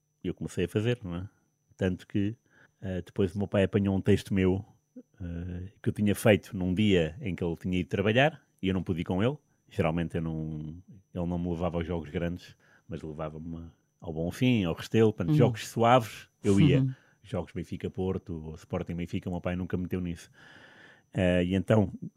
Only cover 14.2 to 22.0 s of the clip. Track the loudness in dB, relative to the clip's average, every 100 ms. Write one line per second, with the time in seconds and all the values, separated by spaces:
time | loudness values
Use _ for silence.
14.2 | -4 0 2 2 0 -4 0 4 4 4
15.2 | 0 4 4 2 -6 2 6 6 4 -14
16.2 | -20 _ 2 6 6 6 2 -4 _ _
17.2 | -8 -8 -6 -10 -10 -8 -8 -4 -2 -4
18.2 | -6 -10 -10 -14 -6 -6 -4 -6 -4 -6
19.2 | -4 -4 -4 -4 -4 -4 -4 -4 -4 -8
20.2 | -14 _ -20 -20 -20 -20 -20 -20 _ 0
21.2 | 2 4 2 0 4 4 4 -2